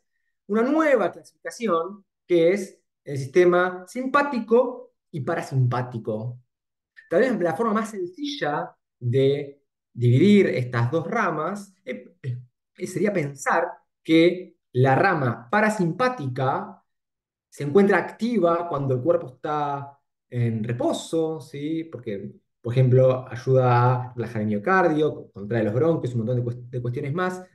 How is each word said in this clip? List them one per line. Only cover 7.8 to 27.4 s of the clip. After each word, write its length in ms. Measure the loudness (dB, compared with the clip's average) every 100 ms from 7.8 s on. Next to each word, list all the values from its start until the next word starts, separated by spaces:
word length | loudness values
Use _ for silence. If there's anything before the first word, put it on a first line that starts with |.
| -4
sencilla 840 | -6 -10 -8 -10 -6 -4 -4 -6 -12 _ _
de 600 | -2 2 2 2 -4 -14 _ _ _
dividir 560 | 0 4 6 8 6 4
estas 440 | 0 -2 0 0
dos 160 | 0 -2
ramas, 640 | -2 -2 -2 -4 -6 -12 _
eh, 320 | -14 -14 -14 _
eh, 640 | -10 -10 -12 _ _ -12 -8
sería 240 | -2 -2
pensar 560 | -2 -4 -6 -2 -2 -2 -8 _ _
que 540 | 2 4 4 2 -6 _ _
la 220 | 2 4 4
rama 520 | 2 2 0 -4 -2
parasimpática 1300 | 0 2 2 0 0 -2 -2 -6 -4 -2 -2 -6 -16 _ _ _ _ _ _ _
se 140 | -10
encuentra 340 | 0 4 4 4
activa 720 | -2 -6 -2 2 2 2 -2
cuando 280 | -4 -2 0
el 60 |
cuerpo 260 | 2 0 -2
está 720 | -12 -6 -4 -4 -6 -10 -18 _ _ _
en 340 | -2 -2 -2
reposo, 760 | -4 -2 -2 -4 -4 -2 -2 -4
¿sí? 440 | -12 -10 -6 -6 -8
Porque, 480 | -12 -10 -8 -10 -16 _ _
por 140 | -2
ejemplo, 560 | 2 4 6 6 2 -4
ayuda 800 | -8 0 2 4 4 4 2 -4
a 60 | -8
relajar 260 | -8 -4
el 60 | -2
miocardio, 840 | -2 0 2 2 2 0 -2 -12
contrae 320 | -14 -4 -2
los 100 | 0
bronquios, 400 | 2 2 0 -2 -4
un 60 |
montón 160 | -2 -2
de 60 |
cues-, 260 | -2 -6 -10
de 100 | -8
cuestiones 320 | -6 -6 -6
más 320 | -4 -4 -6